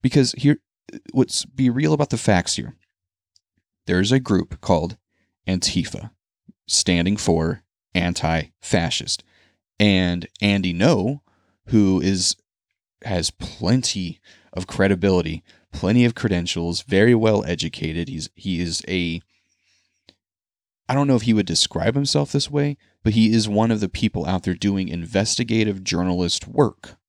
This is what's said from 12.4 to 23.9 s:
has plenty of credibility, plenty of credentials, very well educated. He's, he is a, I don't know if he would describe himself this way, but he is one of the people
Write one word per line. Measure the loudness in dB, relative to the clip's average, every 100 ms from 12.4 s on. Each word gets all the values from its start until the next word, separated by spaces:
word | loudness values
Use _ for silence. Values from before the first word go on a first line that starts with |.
| _ _ _ _ _ _
has | -6 -4 -4
plenty | -8 -16 -6 0 0 0 -6 -8 -10 _ -20 _
of | -12 -10
credibility, | 0 2 2 2 2 0 -8 _ _ _
plenty | -4 2 4
of | 4
credentials, | 2 -2 -2 -2 -4 -4 -4
very | 0 4 6
well | 6 4 2
educated. | 0 -4 -6 -6 -6 -6 -8
He's, | -8 -12
he | _ -6 -4
is | -4 -6 -4
a, | -4 -2 -6 _ _ _ _ _ _ _ _ _ _ _ _ _ _ _ _ -4
I |
don't | -2 2
know | 2
if |
he | 4
would | 2 2
describe | 0 -2 -2 -2
himself | 0 -2 -2 -2
this | -2 -2
way, | -2 -4 -6 _ _
but | 0
he | 4 4
is | 4 2
one | 0 2
of | 0
the |
people | -2